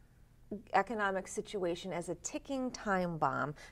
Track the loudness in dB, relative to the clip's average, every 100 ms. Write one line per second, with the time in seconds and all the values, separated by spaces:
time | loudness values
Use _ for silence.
0 | -20 -20 -20 -18 -12 -12 2 2 4 2
1 | 2 2 -2 -6 -4 0 0 0 -2 -4
2 | -4 -6 -6 -6 -4 -2 -2 -2 0 2
3 | 2 2 2 2 -2 -4 -12